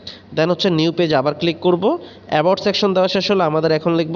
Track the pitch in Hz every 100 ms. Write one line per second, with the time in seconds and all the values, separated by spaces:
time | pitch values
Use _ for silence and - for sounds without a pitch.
0 | - - - 151 165 170 196 160 165 165
1 | 170 143 143 147 170 160 180 175 208 339
2 | - - - 151 165 190 208 190 202 185
3 | 185 196 185 196 160 156 160 156 175 165
4 | 160